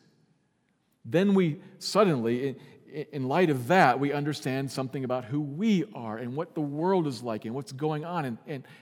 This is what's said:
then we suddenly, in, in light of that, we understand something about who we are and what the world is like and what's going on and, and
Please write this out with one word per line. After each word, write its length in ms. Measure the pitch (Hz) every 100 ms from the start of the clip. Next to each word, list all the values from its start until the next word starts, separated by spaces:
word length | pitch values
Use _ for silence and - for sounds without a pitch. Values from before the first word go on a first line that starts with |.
| _ _ _ _ _ _ _ _ _ _
then 300 | - 147 202
we 260 | 196 175 147 - -
suddenly, 680 | - 185 208 143 117 123 135 127 - - -
in, 140 | 151 143
in 160 | 147 127
light 200 | 151 185
of 200 | 135 117
that, 320 | 180 165 156
we 120 | 143
understand 600 | 143 147 147 - 135 139
something 320 | 135 131 143
about 200 | 127 127
who 160 | 110 143
we 440 | 147 143 226 196 147
are 240 | - 117 110
and 160 | 123
what 220 | 135 175 -
the 40 |
world 460 | 147 143 175 190 151
is 160 | 117
like 220 | 120 107
and 100 | 113
what's 160 | 127 139
going 340 | 131 156 151
on 200 | 165 175
and, 140 | 139 113 -
and 160 | 139 - -